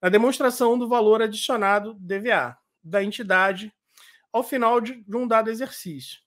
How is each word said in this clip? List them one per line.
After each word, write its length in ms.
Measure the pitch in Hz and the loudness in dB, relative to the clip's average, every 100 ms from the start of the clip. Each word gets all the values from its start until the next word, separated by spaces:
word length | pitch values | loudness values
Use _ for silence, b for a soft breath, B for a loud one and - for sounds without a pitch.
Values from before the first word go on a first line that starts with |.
na 60 | 180 | 4
demonstração 680 | 202 240 262 269 247 240 240 | 4 4 2 0 2 0 2
do 100 | 240 | 0
valor 340 | 240 214 220 | 2 4 4
adicionado 720 | 220 214 - 247 196 208 208 | 2 -4 -4 0 2 0 -2
D 240 | 214 180 196 | -14 -8 -6
V 140 | 220 | 0
A 260 | 202 123 120 _ _ | 0 0 -8 _ _
da 200 | 160 196 | -6 -4
entidade 720 | 196 208 214 185 190 190 214 _ _ b b b b | -4 -6 0 2 2 0 -8 _ _ b b b b
ao 120 | 226 | -4
final 380 | 247 269 233 240 | -2 0 2 2
de, 220 | 220 254 | 0 -10
de 140 | 202 214 | -8 -6
um 100 | 247 | 2
dado 220 | 226 220 | 2 2
exercício. 720 | 226 262 - - 147 127 - | -4 -8 -10 -12 -12 -14 -20